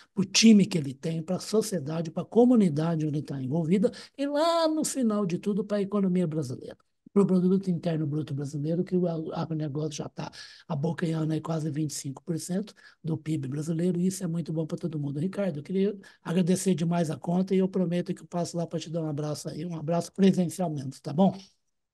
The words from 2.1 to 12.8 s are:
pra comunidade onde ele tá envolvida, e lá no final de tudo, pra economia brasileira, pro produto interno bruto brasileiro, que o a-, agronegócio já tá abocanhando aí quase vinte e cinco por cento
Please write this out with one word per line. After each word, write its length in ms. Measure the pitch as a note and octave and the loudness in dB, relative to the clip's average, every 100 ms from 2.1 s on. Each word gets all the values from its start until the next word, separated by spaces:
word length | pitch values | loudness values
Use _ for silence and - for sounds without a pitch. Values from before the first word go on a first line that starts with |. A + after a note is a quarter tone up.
pra 140 | F3+ E3+ | -6 0
comunidade 840 | A3 B3 B3 F#3 C#3+ D#3+ E3 D3+ | 4 6 8 6 4 0 0 0
onde 120 | D3 | -2
ele 60 | D3 | -4
tá 160 | C#3 | -6
envolvida, 480 | C3 D#3 D#3 G3+ A#3+ - - - | -2 -2 2 2 2 0 -12 -6
e 100 | C#4+ | -2
lá 400 | C#4+ E4 E4 D#4+ | 0 2 2 2
no 160 | D#4 D#4 C#4 | 0 -2 0
final 300 | A#3 G#3 G3+ | 0 0 0
de 100 | F3 | -2
tudo, 260 | G3 G#3 | -2 -2
pra 160 | G#3 G#3 | -2 -2
economia 460 | G3 G#3 F#3+ F3+ E3+ | 0 0 2 2 0
brasileira, 500 | D#3 B2 B2+ - - _ _ - | -2 -4 -8 -12 -16 _ _ -2
pro 100 | G3+ | 2
produto 460 | F#3+ F#3 F3+ F#3+ F#3+ | 4 4 4 2 2
interno 380 | E3+ F3 D#3 D3+ | -2 -2 -2 -2
bruto 260 | D3+ D3+ | -2 -4
brasileiro, 500 | C#3 C#3 D3 D3+ E3+ | -6 -6 -4 -2 -2
que 120 | F#3 F3+ | 0 0
o 100 | F3 | 0
a-, 360 | E3 D#3+ - | -2 -6 -6
agronegócio 480 | D#3+ D#3+ D3+ C#3 D#3 | -4 -4 -4 -4 -4
já 180 | D3 - | -6 -10
tá 220 | - D3+ - - - - | -10 -12 -12 -18 -16 -8
abocanhando 680 | D#3 E3 - E3+ D#3+ D#3 | -2 -2 -2 -2 -2 -2
aí 60 | D#3 | -2
quase 300 | D#3+ E3 D#3 | -2 -4 -2
vinte 220 | C#3+ D3+ | -2 -4
e 20 | |
cinco 300 | - C#3+ C3 | -4 -8 -8
por 120 | - D#3+ | -6 -6
cento 340 | - F#3 G#3 - | -4 -6 -6 -12